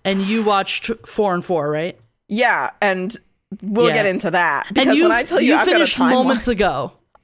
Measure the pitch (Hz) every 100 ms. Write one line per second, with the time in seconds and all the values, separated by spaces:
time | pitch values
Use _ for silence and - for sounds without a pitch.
0 | 190 196 196 226 208 196 190 - - 226
1 | - - 202 175 170 170 147 151 170 -
2 | _ _ - 214 240 165 135 - 208 185
3 | 185 - _ _ - 196 190 208 240 220
4 | 202 185 180 175 165 139 - 208 269 285
5 | 339 - - 349 247 311 - 339 294 -
6 | 254 254 254 247 247 202 185 135 - _
7 | _ _